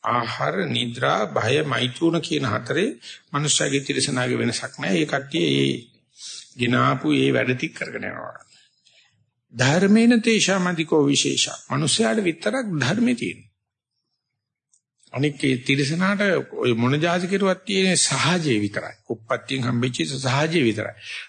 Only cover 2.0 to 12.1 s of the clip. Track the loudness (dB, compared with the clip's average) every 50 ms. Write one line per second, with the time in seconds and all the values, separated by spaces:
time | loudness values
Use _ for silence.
2 | 0 0 0 0 -2 -2 -4 -2 -2 -2 -2 -4 -4 -4 -2 -2 -2 -2 -4 -8
3 | -14 -18 -20 -20 -18 _ -4 -4 -2 0 0 0 0 0 0 -2 -2 -2 -2 -2
4 | -2 -2 0 -2 0 0 0 0 0 -2 -2 -4 -8 -10 -10 -8 -4 -2 0 0
5 | 0 0 -2 -6 -6 -4 -2 -2 0 2 2 2 2 2 0 -2 -6 -12 _ _
6 | _ _ _ -20 -16 -16 -16 -16 -18 -18 -6 -4 0 0 2 2 2 2 0 0
7 | 0 0 2 2 2 2 2 2 2 0 -2 -2 -4 -8 -8 -10 -10 -10 -8 -8
8 | -8 -8 -8 -10 -12 -12 -14 -18 -20 _ _ _ _ _ _ _ _ _ _ -20
9 | _ _ _ _ _ _ _ _ _ _ -2 2 2 4 4 4 6 6 6 6
10 | 8 8 6 6 6 4 4 4 4 2 2 2 0 0 0 -2 -2 2 4 4
11 | 4 4 4 2 2 0 0 0 0 -2 -2 -10 -10 -6 -2 -2 0 0 2 2
12 | 2 2